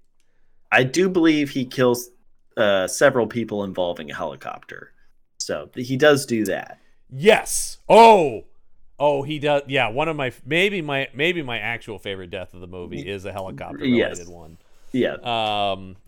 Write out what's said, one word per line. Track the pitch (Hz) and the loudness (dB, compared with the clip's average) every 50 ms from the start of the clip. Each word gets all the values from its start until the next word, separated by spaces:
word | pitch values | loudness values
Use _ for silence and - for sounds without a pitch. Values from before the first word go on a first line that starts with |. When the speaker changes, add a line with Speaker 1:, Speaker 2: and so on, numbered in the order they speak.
| _ _ _ _ _ _ _ _ _ _ _ - - - | _ _ _ _ _ _ _ _ _ _ _ -20 -4 2
Speaker 1:
I | 104 113 131 | 4 4 4
do | 131 131 165 185 190 | 4 2 0 0 2
believe | 180 180 160 165 156 151 147 139 | 2 4 4 4 4 2 0 -2
he | - 143 127 | -4 -4 -6
kills, | 127 - - 127 123 120 120 - - - _ _ _ - _ _ _ - | -4 -2 2 2 2 2 0 -4 -10 -18 _ _ _ -20 _ _ _ -2
uh, | - 113 104 98 95 92 | 0 2 2 2 2 0
several | 90 - - 151 139 131 127 113 | -2 0 2 2 4 4 2 0
people | 107 - 120 113 107 110 104 98 | -2 -2 -6 -6 -4 -4 -6 -6
involving | 95 90 92 90 87 85 - 80 71 | -6 -4 -4 -2 -4 -4 -6 -10 -12
a | 69 | -10
helicopter. | - 90 78 69 67 - - - - - - - 50 - - _ _ - - _ _ _ _ _ - | -10 -8 -10 -10 -10 -12 -14 -14 -14 -16 -18 -20 -20 -20 -20 _ _ -20 -20 _ _ _ _ _ -12
So | - - 95 76 73 - - | -10 -8 -8 -8 -10 -12 -12
he | - 127 120 135 | -10 -8 -6 0
does | 131 147 151 147 139 139 | 4 6 6 6 6 2
do | - 120 113 107 | 0 -2 -2 0
that. | 95 85 69 - - - - _ _ _ _ _ - | 0 -2 -4 -6 -10 -16 -20 _ _ _ _ _ -18
Speaker 2:
Yes. | - 135 151 208 220 - - - - - - - - - - - | -10 0 4 4 4 4 2 -2 -6 -6 -6 -8 -10 -8 0 6
Oh. | 180 214 233 226 220 196 165 139 113 98 - - - - - - - - - - - - | 8 10 10 10 10 8 6 2 -2 -6 -10 -14 -20 -20 -20 -20 -20 -20 -20 -18 -6 0
Oh, | 135 147 143 139 135 | 0 0 2 0 -2
he | 139 156 147 | -4 -6 -4
does. | 135 147 147 143 143 | 0 0 0 0 0
Yeah, | 131 135 135 123 110 | 0 0 0 0 0
one | 110 131 151 165 | 0 -2 -2 -2
of | 160 | -2
my, | 147 139 127 - - - | -4 -4 -6 -6 -8 -8
maybe | 123 151 170 185 208 208 190 | -2 0 2 2 2 0 -2
my, | 156 147 143 135 135 - - | -4 -4 -4 -4 -4 -6 -4
maybe | 120 147 175 185 170 147 | -4 -2 -2 -2 -2 -4
my | 127 120 113 | -6 -6 -6
actual | 104 110 117 113 - - 107 92 | -6 -6 -8 -8 -10 -12 -14 -10
favorite | - 107 98 95 92 87 | -8 -8 -8 -8 -10 -10
death | - 95 90 - - | -10 -10 -12 -12 -16
of | 90 90 | -18 -18
the | |
movie | 87 90 92 87 85 87 85 - | -16 -14 -14 -12 -12 -12 -12 -10
Speaker 1:
Y-, | 92 101 | -10 -10
Speaker 2:
is | 98 90 | -10 -10
a | 98 92 | -10 -10
helicopter | 101 95 95 - - 87 87 90 - 147 | -10 -10 -10 -10 -12 -14 -14 -10 -4 0
related | 135 123 117 101 - - 90 | 2 2 2 2 0 -2 -10
Speaker 1:
yes. | 85 | -14
Speaker 2:
one. | 87 87 85 82 80 82 - _ _ - - - - | -18 -20 -20 -20 -20 -20 -20 _ _ -20 -20 -14 -6
Speaker 1:
Yeah. | - 131 113 85 69 | -2 -2 0 -2 -2
Speaker 2:
Um, | - - 120 117 113 110 107 104 104 101 101 98 95 95 95 92 - - | -6 -6 -4 -4 -2 -2 -2 -2 -2 -2 -2 -2 -4 -8 -14 -18 -20 -14